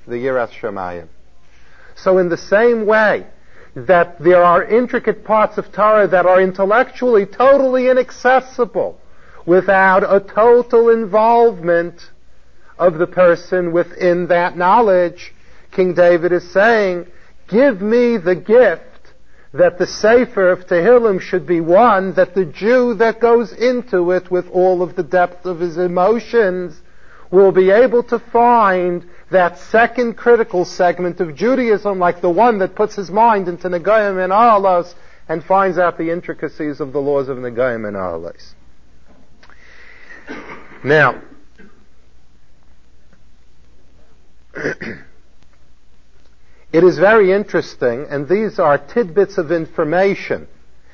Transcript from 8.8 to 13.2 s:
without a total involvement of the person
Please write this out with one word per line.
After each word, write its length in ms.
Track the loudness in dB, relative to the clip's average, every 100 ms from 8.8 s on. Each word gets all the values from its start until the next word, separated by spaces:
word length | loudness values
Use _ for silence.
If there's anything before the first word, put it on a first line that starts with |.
| -6 -8 -20 -20 -20 -12 0
without 580 | 2 4 2 4 2
a 160 | 2 0
total 720 | 0 2 4 4 4 2 4
involvement 1200 | 2 0 0 2 4 2 0 -2 -2 -2 -12 -20 -20 -20 -20 -20 -20 -20 -2
of 200 | 0 0
the 100 | -4
person 640 | 2